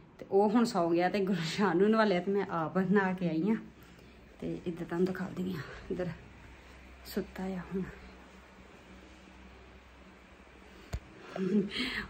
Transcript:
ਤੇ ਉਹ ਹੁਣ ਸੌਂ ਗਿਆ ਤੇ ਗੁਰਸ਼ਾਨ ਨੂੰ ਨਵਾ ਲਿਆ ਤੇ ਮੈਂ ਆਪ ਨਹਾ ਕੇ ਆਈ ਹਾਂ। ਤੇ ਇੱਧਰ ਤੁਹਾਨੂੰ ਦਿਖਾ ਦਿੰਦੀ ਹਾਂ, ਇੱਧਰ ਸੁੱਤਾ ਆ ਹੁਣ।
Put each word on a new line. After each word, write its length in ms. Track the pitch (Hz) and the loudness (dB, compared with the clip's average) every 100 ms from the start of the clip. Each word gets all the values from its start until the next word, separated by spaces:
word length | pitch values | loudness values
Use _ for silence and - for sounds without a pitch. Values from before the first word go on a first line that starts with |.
| - - | -20 -20
ਤੇ 60 | - | 0
ਉਹ 180 | 196 214 | 4 6
ਹੁਣ 140 | 226 | 6
ਸੌਂ 280 | 233 190 170 | 4 2 2
ਗਿਆ 180 | 170 180 | 4 2
ਤੇ 100 | 202 | 2
ਗੁਰਸ਼ਾਨ 580 | 190 185 160 - 202 170 | 0 0 -2 0 2 6
ਨੂੰ 120 | 208 | 4
ਨਵਾ 140 | 220 | 6
ਲਿਆ 180 | 214 180 | 4 2
ਤੇ 100 | 180 | 0
ਮੈਂ 140 | 202 190 | -2 -2
ਆਪ 280 | 170 156 165 | -2 -2 0
ਨਹਾ 360 | 190 202 190 | 4 4 4
ਕੇ 160 | 180 175 | 0 -2
ਆਈ 200 | 160 190 | 0 0
ਹਾਂ। 60 | 220 - - - - - - - - | 0 -4 -20 -20 -20 -20 -20 -20 -12
ਤੇ 200 | 165 165 180 | -8 -6 -8
ਇੱਧਰ 200 | 170 165 | -8 -6
ਤੁਹਾਨੂੰ 200 | 170 185 | 0 0
ਦਿਖਾ 200 | 185 190 - | 0 -6 -4
ਦਿੰਦੀ 180 | 185 | -6
ਹਾਂ, 80 | 175 - - - | -6 -10 -14 -8
ਇੱਧਰ 160 | 180 175 165 - - - - - - - - - | -6 -4 -6 -14 -20 -20 -20 -20 -20 -20 -20 -8
ਸੁੱਤਾ 380 | - 190 - | -8 -6 -8
ਆ 140 | 190 185 | -6 -6
ਹੁਣ। 240 | 175 190 185 - - - - - - - - - - - - - 190 - - 190 190 - - - - - - - - - - - - - - - - - 190 208 196 - 254 - - | -6 -6 -6 -10 -20 -20 -20 -20 -20 -20 -20 -20 -20 -20 -20 -20 -20 -20 -20 -20 -20 -20 -20 -20 -20 -20 -20 -20 -20 -20 -20 -20 -14 -14 -14 -20 -14 -6 0 2 0 -4 -6 -6 -8